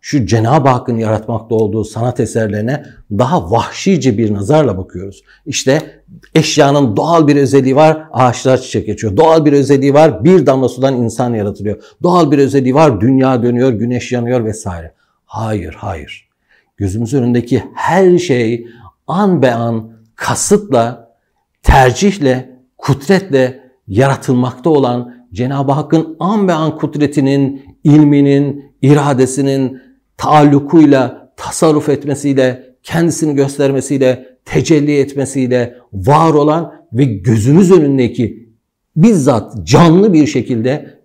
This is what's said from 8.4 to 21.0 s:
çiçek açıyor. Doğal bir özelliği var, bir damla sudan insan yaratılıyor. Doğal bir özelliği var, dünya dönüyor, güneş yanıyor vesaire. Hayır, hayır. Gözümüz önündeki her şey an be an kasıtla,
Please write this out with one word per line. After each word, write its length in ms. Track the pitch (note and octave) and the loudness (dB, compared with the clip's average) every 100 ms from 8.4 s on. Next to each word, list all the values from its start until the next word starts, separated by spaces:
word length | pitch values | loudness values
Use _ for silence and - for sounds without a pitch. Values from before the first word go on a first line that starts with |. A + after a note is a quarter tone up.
| C3 C3 | 0 0
çiçek 320 | - A2 F#2 | 0 -6 -6
açıyor. 280 | G2+ A2 F#2+ | -6 -4 2
Doğal 280 | D#3+ D#3+ D3 | 2 4 4
bir 80 | |
özelliği 400 | C#3+ C3+ C#3 C#3 | 2 2 2 2
var, 300 | C#3 D#3 G2 | 4 4 2
bir 220 | C3 F#3 C#3 | 2 4 4
damla 240 | C3 B2 | 0 0
sudan 260 | B2+ C3+ B2+ | -2 -2 -2
insan 380 | A#2 A2 B2 | -4 -4 -4
yaratılıyor. 500 | A2+ G2+ F#2+ G#2 G2 - - | -2 -4 -6 -8 -8 -12 -6
Doğal 280 | F3 F3 D#3 | 0 2 2
bir 60 | C#3+ | 2
özelliği 380 | C3+ C#3 B2+ C3+ | 2 0 0 2
var, 260 | D#3+ G#2 | 2 2
dünya 420 | A2+ C3 C3 B2+ | 0 2 2 0
dönüyor, 300 | A#2+ A#2+ C3+ | 0 0 0
güneş 380 | G#2+ A#2 B2 - | -2 -4 -6 -6
yanıyor 340 | B2 A#2 B2+ A2 | -6 -2 -4 -4
vesaire. 480 | G#2 - F2 D#2+ _ _ _ _ | -8 -10 -12 -14 _ _ _ _
Hayır, 500 | A2 A2 G#2 E2+ D#2 | -10 -8 -8 -10 -12
hayır. 520 | G#2 E2+ C#2 - _ _ _ _ _ - | -12 -12 -14 -20 _ _ _ _ _ -8
Gözümüz 360 | G2+ G#2 A2+ | -6 -4 -4
önündeki 500 | C3+ B2 A#2+ A#2 G#2+ - - | -2 0 -2 -2 -4 -4 -8
her 420 | - E3+ F#3 F3 | -2 2 4 2
şey 500 | F3 B2+ A2 A#2 - - - _ - | 2 -2 -2 -4 -10 -20 -20 _ -8
an 340 | E3 G3+ E3+ | -2 0 2
be 100 | B2+ | 0
an 400 | A#2 A#2 A2+ A2 - _ - | 0 -4 -6 -8 -20 _ -12
kasıtla, 960 | - B2+ - G3+ - B2 A#2 B2+ | -8 -6 0 -2 0 0 0 -6